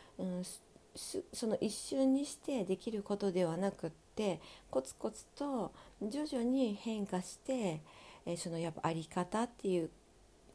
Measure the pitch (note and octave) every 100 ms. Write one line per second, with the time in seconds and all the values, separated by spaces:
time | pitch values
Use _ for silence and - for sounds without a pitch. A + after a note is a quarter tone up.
0 | - - F#3 F3+ F#3 - - - - -
1 | - - - - A#3 G3+ G#3+ - - C#4
2 | C4+ C4+ C#4+ - - C4+ F3+ F#3 - A3
3 | - G3+ G3+ F3+ F3 E3 G3 - D#3+ -
4 | - - G#3 D#3+ - - - C4 C4 -
5 | A3 A3 - - C#4+ C4 F#3 - - -
6 | G#3 C#4 D4+ C4 A#3 C4+ B3 G#3 A#3 A3
7 | G3+ F3+ F3+ - - C4 G3+ D#3 D#3 -
8 | - - - E3+ E3+ E3 E3 D#3+ E3 E3
9 | D#3+ - F3+ G#3+ B3 - G3 F3+ D#3+ -
10 | - - - - -